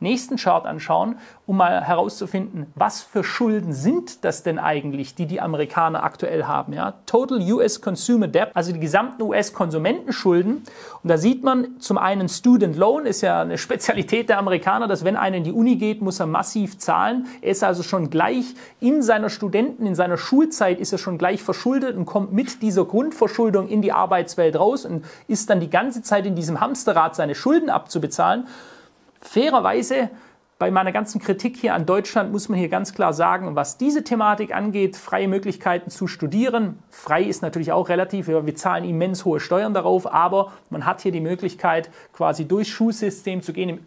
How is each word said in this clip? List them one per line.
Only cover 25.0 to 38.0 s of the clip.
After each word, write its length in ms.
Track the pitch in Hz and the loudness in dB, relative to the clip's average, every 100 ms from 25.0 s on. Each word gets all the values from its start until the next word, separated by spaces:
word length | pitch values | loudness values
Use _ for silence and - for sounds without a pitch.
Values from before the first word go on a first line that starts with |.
| 156 - - | -8 -16 -4
ist 220 | 208 - | -4 2
dann 100 | 196 | 0
die 100 | 165 | 2
ganze 320 | 170 262 233 | 0 0 -4
Zeit 240 | - 208 196 | 0 0 0
in 100 | 175 | -2
diesem 240 | 160 156 | -2 0
Hamsterrad, 560 | 240 277 - 165 160 170 | 0 0 2 2 2 0
seine 200 | 147 143 | -2 -2
Schulden 340 | 254 330 320 | 2 2 2
abzubezahlen. 800 | - - 185 151 - 170 220 254 - - - _ _ _ _ | -4 -4 -4 -4 0 2 2 -2 -14 -20 -20 _ _ _ _
Fairerweise, 880 | - 214 294 262 185 226 233 262 226 - - _ _ _ | -4 0 2 4 2 0 0 0 -2 -6 -20 _ _ _
bei 100 | 185 | 0
meiner 220 | 190 185 | 2 2
ganzen 280 | 208 214 208 | 0 -2 -4
Kritik 380 | - 190 247 - | -2 -2 -2 -2
hier 160 | 226 | 0
an 140 | 170 165 | 0 2
Deutschland 440 | 190 202 226 202 | 0 0 -2 -2
muss 160 | 202 - | -4 -2
man 120 | 185 | -2
hier 100 | 165 | 0
ganz 240 | 185 196 | -2 -4
klar 200 | - 175 | 0 0
sagen, 420 | 156 170 180 185 151 | 2 2 2 0 -4
was 220 | 190 - | -4 -2
diese 260 | 277 294 | 0 0
Thematik 500 | 311 226 208 208 208 | 0 2 2 2 -2
angeht, 420 | - 208 202 190 196 | -2 -2 0 0 -2
freie 320 | - 190 196 | -4 -2 0
Möglichkeiten 640 | 190 196 185 185 175 175 | 0 -2 -2 0 0 -2
zu 160 | - 185 | -6 -8
studieren. 720 | - 151 202 254 233 202 - - | -4 -2 0 2 2 -2 -4 -16
Frei 320 | - - 160 | -18 -2 0
ist 180 | 202 185 | 0 -2
natürlich 300 | 165 170 160 | -4 -4 0
auch 180 | 165 180 | 0 2
relativ, 380 | 175 | 0